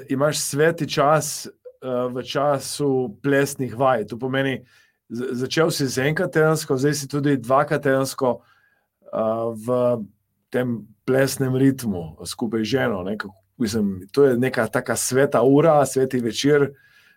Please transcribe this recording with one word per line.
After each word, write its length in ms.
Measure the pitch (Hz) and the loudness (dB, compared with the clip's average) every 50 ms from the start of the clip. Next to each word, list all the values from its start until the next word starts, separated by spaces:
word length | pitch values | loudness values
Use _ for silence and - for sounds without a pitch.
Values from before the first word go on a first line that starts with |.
| - - | -4 -4
imaš 300 | 135 131 143 151 147 - | -2 0 0 0 0 -2
sveti 480 | - - - 139 156 165 165 165 151 139 | -6 -4 0 2 2 2 2 0 -4 -4
čas, 580 | - 156 139 143 156 151 143 - - - - | 0 2 2 4 4 2 0 -2 -8 -10 -12
eh, 420 | - - _ - - - _ - 131 127 123 123 127 | -14 -18 _ -20 -20 -20 _ -8 -4 -2 -2 -2 -2
v 120 | 123 127 | -4 -6
času 680 | 123 - - 143 139 147 143 135 135 - - - 147 143 135 127 127 123 - - | -8 -4 -4 -2 0 0 0 -2 -4 -8 -6 -4 -2 0 0 0 -2 -4 -6 -4
plesnih 560 | - 143 139 135 139 139 - - 131 120 104 | -2 2 2 2 2 0 -2 -6 -6 -6 -2
vaj. 320 | 117 135 131 127 113 104 | 0 2 2 2 2 0
To 120 | 104 127 117 | -6 -8 -8
pomeni, 400 | 127 131 127 135 135 135 127 107 - _ _ _ _ _ _ _ _ - | -6 -2 -2 0 0 -2 -4 -6 -10 _ _ _ _ _ _ _ _ -12
z-, 220 | 113 117 123 131 131 | -10 -8 -6 -6 -6
začel 360 | 120 131 131 - 165 160 - | -6 -6 -2 0 2 2 2
si 160 | - - 143 | 2 -2 -2
z 200 | 127 123 127 131 | -2 -2 0 0
enkrat 260 | 147 156 156 185 170 | 0 0 0 -2 0
tedensko, 440 | - 165 156 156 160 156 156 - 143 | 2 2 4 4 2 0 0 -2 -2
zdaj 180 | 131 135 147 147 | 0 2 0 0
si 140 | 143 139 131 | -2 -6 -6
tudi 280 | - 147 139 147 143 | -4 -2 0 0 0
dvakrat 460 | 127 110 117 135 139 147 143 156 139 | 0 0 2 2 2 2 2 -2 -2
tedensko, 580 | 143 139 135 135 135 135 - - 135 123 117 - _ _ _ _ _ _ _ _ _ _ _ _ _ | 0 0 0 0 0 -2 -4 -2 -2 -2 -2 -2 _ _ _ _ _ _ _ _ _ _ _ _ _
eh, 120 | - - - 110 110 110 113 117 117 | -8 -4 -2 -2 -2 -2 -2 -4 -6
v 260 | 113 107 107 123 123 123 123 120 123 113 104 - _ _ _ _ _ _ _ _ | -6 -6 -4 -2 0 2 2 0 0 -2 -4 -10 _ _ _ _ _ _ _ _
tem 240 | - 127 123 123 120 107 104 - - _ | -4 -2 -2 -2 -4 -6 -8 -14 -20 _
plesnem 560 | - - 127 131 139 135 - - 135 127 131 | -2 0 2 2 2 2 0 -2 -2 0 2
ritmu 480 | 131 135 135 135 135 123 113 95 87 82 78 78 - | 4 4 4 4 2 -2 -4 -4 -4 -6 -10 -12 -14
skupaj 400 | 90 85 - - 127 107 110 113 | -12 -12 -8 -6 -6 -4 -2 -2
z 140 | 110 104 123 | -2 0 0
ženo, 260 | 131 127 123 107 92 | 0 0 0 -2 -4
ne, 140 | 90 92 107 104 | -6 -6 -8 -8
kako, 160 | - 101 - _ _ _ _ | -10 -14 -16 _ _ _ _
mislim, 360 | - 120 104 107 113 104 101 95 90 90 - | -4 -4 -2 0 0 -2 -2 -2 -6 -10 -4
to 160 | - 139 143 | 2 4 4
je 120 | 135 123 117 | 4 4 2
neka 300 | 127 127 123 127 113 110 | 0 0 0 0 -2 0
taka 260 | - 131 123 - 117 | -2 -4 -2 -2 -4
sveta 460 | - - - 127 131 139 139 - 120 | -4 -2 0 2 2 2 2 2 4
ura, 380 | 117 135 139 143 151 165 156 147 | 4 6 6 6 6 6 6 4
sveti 380 | 139 135 - 131 131 135 - 123 | 4 2 2 0 0 0 0 -2
večer, 500 | 117 113 107 - - 143 147 147 139 135 - _ _ _ _ _ _ _ _ | -2 -2 -4 0 2 4 4 4 2 0 -2 _ _ _ _ _ _ _ _